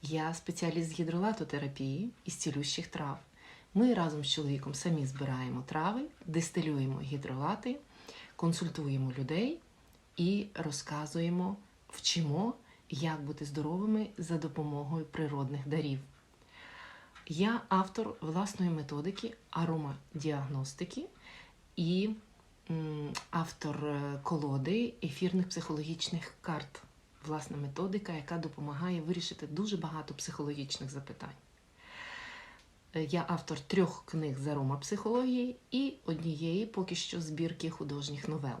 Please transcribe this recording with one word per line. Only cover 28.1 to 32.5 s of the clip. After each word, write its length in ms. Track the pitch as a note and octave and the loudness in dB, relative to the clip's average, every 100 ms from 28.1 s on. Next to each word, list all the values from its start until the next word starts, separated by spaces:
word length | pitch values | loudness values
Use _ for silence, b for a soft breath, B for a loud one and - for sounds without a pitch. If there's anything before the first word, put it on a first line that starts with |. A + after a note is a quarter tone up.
яка 240 | D#3+ C#3 E3+ | -6 -2 -4
допомагає 640 | D#3+ - D3 C#3+ F3+ F3 | -4 -4 -4 -2 0 0
вирішити 460 | D#3 F3+ - - D3+ | 0 0 -2 -6 -4
дуже 300 | D3+ G#3+ G3 | -2 0 0
багато 360 | D#3+ D#3 D3+ | -2 -4 -6
психологічних 760 | C#3 - C#3+ D3 C#3+ C#3 - C3+ | -6 -6 -2 -2 -2 -4 -4 -4
запитань. 480 | C#3 C3+ - - C#3 - - - B B B B B B B B | -6 -10 -10 -10 -12 -20 -20 -20 B B B B B B B B